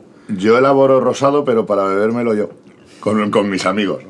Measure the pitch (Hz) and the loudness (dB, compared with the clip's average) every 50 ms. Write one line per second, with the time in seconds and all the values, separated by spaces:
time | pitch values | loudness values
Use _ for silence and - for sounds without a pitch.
0 | - - - - - - 107 90 95 110 117 127 135 139 139 135 135 135 135 131 | -12 -20 -20 -20 -12 -10 -6 -2 2 2 4 4 4 4 4 4 4 4 4 2
1 | 117 123 117 - 139 139 143 147 135 131 117 113 101 101 101 98 98 98 98 101 | 2 0 -2 0 0 0 0 0 0 0 0 -2 0 0 -2 -2 0 0 0 0
2 | 107 110 117 120 120 117 110 104 101 - - - - - - _ - - - - | 0 -2 -2 -2 -2 -2 -2 -2 -4 -6 -10 -16 -20 -20 -20 _ -20 -20 -20 -10
3 | - 104 107 107 104 104 101 110 101 101 95 92 - 92 95 107 101 90 73 - | -6 -4 -2 -2 -2 0 0 0 0 0 -4 -2 -2 -2 -2 -2 -2 -4 -4 -6
4 | - - | -10 -14